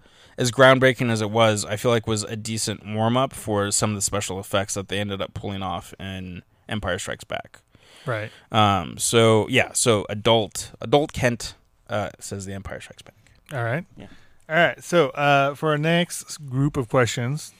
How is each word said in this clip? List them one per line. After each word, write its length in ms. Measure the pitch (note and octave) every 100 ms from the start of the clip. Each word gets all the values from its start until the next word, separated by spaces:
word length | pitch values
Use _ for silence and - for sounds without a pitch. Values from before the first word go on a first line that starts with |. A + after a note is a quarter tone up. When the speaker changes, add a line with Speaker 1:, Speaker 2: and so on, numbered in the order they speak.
| _ _ - -
Speaker 1:
as 140 | B2
groundbreaking 580 | A2+ C3 C3 C3 B2 B2
as 120 | A2
it 100 | G#2+
was, 340 | A2+ A2+ G#2 F#2
I 100 | G2+
feel 140 | B2+
like 140 | A#2 A2+
was 180 | G#2+
a 120 | G#2+ A2
decent 500 | A2 A2 - G2+ G2+
warm-up 480 | G#2+ A2+ B2 C3+
for 380 | - A2+ G#2 G2+
some 200 | - G#2+
of 40 | G#2
the 60 |
special 380 | - G2+ - F#2+
effects 340 | - G2+ G2 G2+
that 140 | F#2+
they 100 | F#2+
ended 220 | G#2 G2
up 120 | F#2
pulling 300 | - G2+ G2
off 300 | F#2 F2 - -
in 440 | F#2+ F#2+ F#2 F2 - _ -
Empire 300 | G#2+ G2+ F#2
Strikes 240 | - A#1+
Back. 360 | - - - - _ _ _ - -
Speaker 2:
Right. 240 | A2 A2 - -
Speaker 1:
Um, 460 | A2+ G#2 F#2+ C#2+ -
so, 480 | - A#2 A2+ A2 F#2+
yeah, 220 | B2 -
so 320 | - B2 G#2 -
adult, 640 | G#2+ A#2 A2+ G2+ - - -
adult 320 | A2+ C#3+ D#3
Kent, 420 | - B2 A#2 - - _ _ -
uh, 200 | G#2+ F#2+ -
says 260 | - G2+ F#2+
The 80 |
Empire 260 | G2 - -
Strikes 220 | - -
Back. 140 | - _ _ _ -
Speaker 2:
All 120 | C3+
right. 220 | A#2 C#3 - -
Speaker 1:
Yeah. 100 | G2+ - - - -
Speaker 2:
All 80 | D#3+
right, 280 | D#3 A#2
so, 260 | - F3 C#3
uh, 460 | D3 C#3+ C#3 C#3 C#3+
for 140 | D#3
our 80 | D3
next 680 | D#3 E3+ F3 - - - D3
group 300 | B2+ C#3+ C#3+
of 100 | A#2+
questions, 640 | C3 A#2 - A#2+ D3+ -